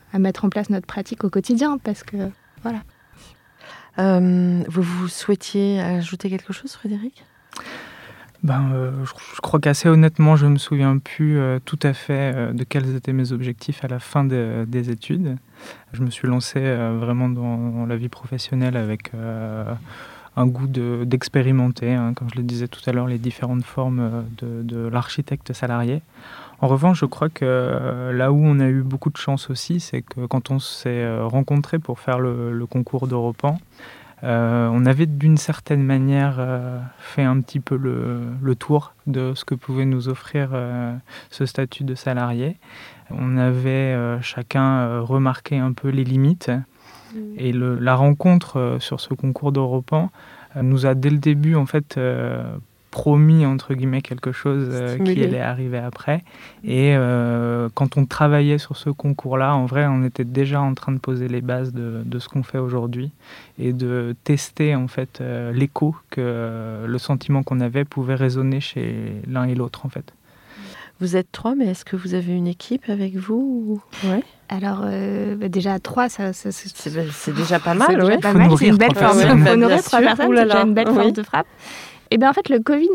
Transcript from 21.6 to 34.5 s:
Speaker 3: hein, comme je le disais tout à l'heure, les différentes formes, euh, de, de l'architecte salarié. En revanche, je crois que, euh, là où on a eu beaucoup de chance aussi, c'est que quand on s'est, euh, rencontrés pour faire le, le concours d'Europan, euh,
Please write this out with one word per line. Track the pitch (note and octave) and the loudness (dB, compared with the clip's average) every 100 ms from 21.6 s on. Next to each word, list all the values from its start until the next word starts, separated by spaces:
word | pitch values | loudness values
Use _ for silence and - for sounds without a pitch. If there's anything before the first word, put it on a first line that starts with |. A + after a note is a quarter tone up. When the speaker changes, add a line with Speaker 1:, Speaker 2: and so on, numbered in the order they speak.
| B2 A#2+ A#2+ B2 | 2 0 -2 0
Speaker 3:
hein, | A#2 A#2+ | -2 -4
comme | A#2+ | -6
je | A#2+ | -6
le | |
disais | B2 A#2+ A#2+ | -4 -4 -6
tout | - - | -6 -4
à | |
l'heure, | B2 B2 | -2 -2
les | A#2+ | -2
différentes | B2 - B2 B2 A#2+ | -4 -6 -4 -4 -4
formes, | - C3 B2+ | -4 -2 0
euh, | A#2 A#2 A2+ A2+ | -2 -4 -8 -10
de, | A#2+ A#2 | -10 -8
de | A#2 A#2 A#2 | -8 -6 -2
l'architecte | A#2+ B2 - C#3+ C#3 - | -2 -2 -6 -6 -8 -8
salarié. | B2 B2 A#2+ A#2+ D3 - - - - - - | -6 -2 -2 -2 -4 -8 -20 -20 -20 -20 -4
En | B2 | 0
revanche, | C3+ E3 F3 | 4 4 2
je | C3+ | 0
crois | - D#3 | -2 -4
que, | - C3 | -2 0
euh, | B2+ B2+ B2+ B2+ B2 B2+ | 2 0 -2 -2 -4 -2
là | B2+ C3 | 0 4
où | D3 | 6
on | D3+ C#3+ | 6 6
a | C3 | 4
eu | C3 | 2
beaucoup | C3 C3+ D#3 | 0 -2 -4
de | C#3+ | -4
chance | - C#3 - | -4 -4 -4
aussi, | B2+ - F3 | -8 -4 -4
c'est | - B2+ | -4 -8
que | A#2 - B2 | -8 -10 -4
quand | C3 - | -4 -2
on | C3+ | -4
s'est, | - - B2 A#2+ | -4 -8 -4 -2
euh, | A#2 A2+ A2+ | -2 -2 0
rencontrés | C3 C3+ D3 C#3+ E3 | 0 2 0 0 -4
pour | D#3 A#2+ | -4 -6
faire | - B2+ | -2 0
le, | B2+ A#2+ A#2+ | 0 -2 -4
le | A#2 A#2+ | -4 -4
concours | B2+ A#2+ C3 C3 | -4 -2 -4 -2
d'Europan, | B2 A#2 A2+ C#3+ E3 - - - - - - | -2 -2 -2 -2 -2 -8 -20 -20 -20 -20 -10
euh, | B2 A#2 A#2 | -2 2 2